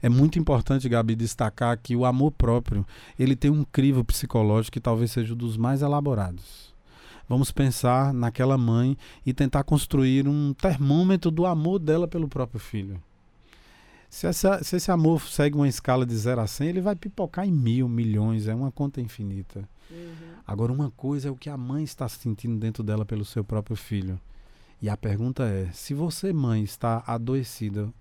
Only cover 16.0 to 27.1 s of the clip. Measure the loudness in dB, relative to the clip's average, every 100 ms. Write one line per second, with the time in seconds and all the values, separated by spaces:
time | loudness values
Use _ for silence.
16 | 2 -2 0 0 -2 -2 -2 -2 -2 -4
17 | -8 -6 -6 -2 0 2 2 2 0 0
18 | 0 2 0 0 -2 -4 -4 -4 -6 -4
19 | -10 -8 -8 -8 -10 -12 -14 -18 -20 -18
20 | -16 -16 -18 -18 -10 -2 -2 0 -4 -4
21 | -4 -4 -4 -8 -10 -8 -6 -4 -6 -6
22 | -10 -6 -6 -4 -4 -4 -4 -4 -4 -2
23 | -2 -4 -4 -6 -4 -4 -4 -8 -4 -4
24 | -4 -8 -10 -20 -20 -20 -20 -8 -6 -4
25 | -4 -2 -2 -2 -2 -2 -4 -8 -8 -4
26 | -4 -4 -2 0 0 0 -2 -4 -2 -2
27 | -4